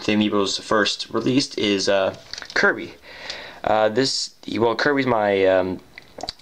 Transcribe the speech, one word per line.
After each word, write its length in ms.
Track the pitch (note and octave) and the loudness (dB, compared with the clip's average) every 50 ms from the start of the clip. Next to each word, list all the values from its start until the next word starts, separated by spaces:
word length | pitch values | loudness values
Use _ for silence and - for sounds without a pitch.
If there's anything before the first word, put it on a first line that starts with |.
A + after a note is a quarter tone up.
| - | -2
the 80 | G#2+ G#2+ | 0 2
amiibos 480 | G#2+ G#2+ G#2 G#2 G2+ G2 F#2+ - - | 2 2 2 2 0 0 0 -2 -4
first 480 | - - A2 G#2+ G2+ - - - - - | -2 0 2 2 2 2 -2 -4 -6 -6
released 480 | A2+ A#2 - C3 B2 C#3 - - - | -4 -2 0 0 0 0 0 -2 -4
is, 320 | - A2 G2+ G2+ F#2+ F#2+ G#2 | -2 0 0 0 0 2 2
uh, 260 | G2 F#2+ F#2+ F#2+ - - - - - - - - - | 2 2 2 0 -2 -6 -12 -18 -18 -16 -12 -6 -2
Kirby. 400 | - G3+ G3 C#3+ G#2+ - - - - - - - - - - - - - - - - - | 0 2 2 0 -2 -6 -12 -14 -18 -20 -20 -20 -16 -14 -14 -14 -14 -16 -16 -12 -4 -2
Uh, 260 | - G#2+ A2 A2 A2 | 0 2 4 2 2
this, 460 | G#2+ B2 C3+ - - - - - - _ - - - | 2 2 0 0 -2 -4 -6 -8 -10 _ -12 -8 -2
well, 200 | G#2 A#2 A#2 A2 | 0 2 2 2
Kirby's 320 | A2+ - D3 C#3+ C3+ C3 | 2 0 0 2 0 0
my, 400 | B2+ A#2 A2 G#2 G2+ G2+ G2 F#2+ | 0 2 2 2 2 4 4 4
um, 320 | F#2 F#2 F#2 F#2 F#2 F2+ - - - - - - - - - - - - - | 4 4 4 2 0 -4 -6 -10 -16 -20 -20 -20 -20 -16 -14 -12 -12 -12 -4